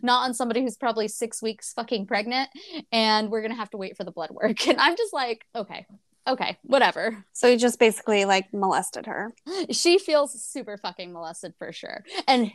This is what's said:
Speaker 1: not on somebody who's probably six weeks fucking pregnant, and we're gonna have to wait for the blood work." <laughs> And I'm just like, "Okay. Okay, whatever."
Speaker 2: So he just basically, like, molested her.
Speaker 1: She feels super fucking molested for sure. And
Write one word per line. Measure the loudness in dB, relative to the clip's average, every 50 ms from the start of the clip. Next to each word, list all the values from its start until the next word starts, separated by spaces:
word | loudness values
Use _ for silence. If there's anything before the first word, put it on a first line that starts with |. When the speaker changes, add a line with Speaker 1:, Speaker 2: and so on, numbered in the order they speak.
Speaker 1:
not | 0 2 2 2 2
on | 0 -2
somebody | -2 -2 -2 0 0
who's | -2 -2 -4 -4
probably | -4 -2 -2 0 -2 -4
six | -4 -6 -8 -6 -6 -6
weeks | -6 -6 -6 -6 -10 -12 -8
fucking | -8 -6 -4 -4 -4 -4 -2
pregnant, | -2 -2 -2 -2 -2 -4 -4 -4 -8 -16 -18 -14 -14 -14 -10 -4
and | 0 2 2 4 4 2 2 0
we're | -4 -4
gonna | -4 -4 -6
have | -8 -10 -10
to | -10 -10
wait | -10 -10 -8 -10
for | -10
the | -10
blood | -8 -8 -10 -8
work." | -6 -2 -2 -2 0 0 2 2
<laughs> |
And | 4 6
I'm | 6 4 4 2
just | -2 -2 -2
like, | -2 -2 -2 -4 -6 -10 _ -10
"Okay. | -10 -8 -8 -10 -14 -14 _ -20 -20 _ _ _ _ -2 -2
Okay, | -2 0 -2 -4 -6 _ _
whatever." | 2 4 6 6 6 4 2 -2 -4 -4 -6 -14 _ -4
Speaker 2:
So | 4 6 6
he | 6
just | 8 6 2 4 6
basically, | 4 4 4 2 0 2 2 4 4
like, | 4 4 2 2 _
molested | -4 -2 0 2 2 2 0 -2 -6 -10 -10
her. | -8 -6 -6 -6 -8 -10 _ -14 -10 -6 -6 -4 -4
Speaker 1:
She | -2 0 4 4 4 4
feels | 4 4 2 2 2 2 -4 -10 -14
super | -12 -10 -10 -10 -10 -12 -10
fucking | -10 -10 -10 -10 -12 -12 -12
molested | -12 -12 -12 -12 -12 -12 -14 -12 -12
for | -12 -12
sure. | -12 -12 -12 -12 -12 -12 -14 -12 -10 -4 0 2
And | 4 4 2 0 -4